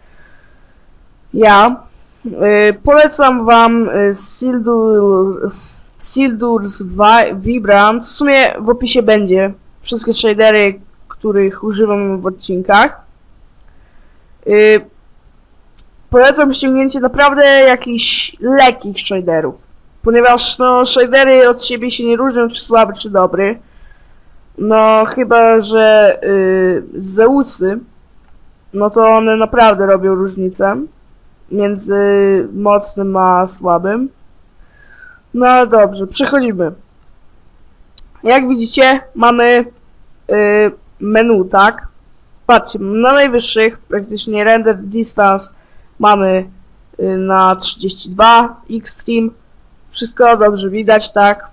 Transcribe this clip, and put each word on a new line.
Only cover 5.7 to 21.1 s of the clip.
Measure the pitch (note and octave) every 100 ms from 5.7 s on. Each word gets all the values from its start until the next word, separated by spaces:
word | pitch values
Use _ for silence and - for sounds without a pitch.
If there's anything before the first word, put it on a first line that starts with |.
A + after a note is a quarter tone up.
| - - _
Sildur's | - C4+ C4+ A3 A#3+ A3+ G3+ -
Vi-, | F#3 F3+ G#3 A#3 - G3
Vibrant. | G#3 B3 G3+ G3+ G#3 A#3 A#3
W |
sumie | - C#4+ C4+ B3+ -
w | G#3+
opisie | B3 B3 B3+
będzie | A3 G#3+ G3 F#3 G3 G3 _ -
wszystkie | - A#3 -
shadery, | A3+ A3+ G#3 A3 G#3+ G3+ G3 - - -
których | - A3 G3 G3 F#3+
używam | G#3+ G3+ G#3+ G3+ G3+ F#3+
w | F3+
odcinkach. | F#3 - F#3 F#3+ G3+ C#4 - - _ _ _ _ _ - - _ - - _ _ _ -
Y, | G#3 G#3+ G#3+ - _ _ _ _ _ _ _ _ - - _ -
polecam | B3 C4 D4 C#4+
ściągnięcie | B3+ C4+ C4 C4+ C4+
naprawdę | B3 B3+ C#4+ C#4
jakichś | C#4 C#4 C4 B3+ B3 A#3 - - - -
lekkich | A#3+ C4+ B3+ B3 G3+ G3
shaderów, | - G3 F3 E3 D3+ - _ - _ _
ponieważ, | A3+ A#3 B3 B3 - -
no, | B3+ B3 B3
shadery | C4 B3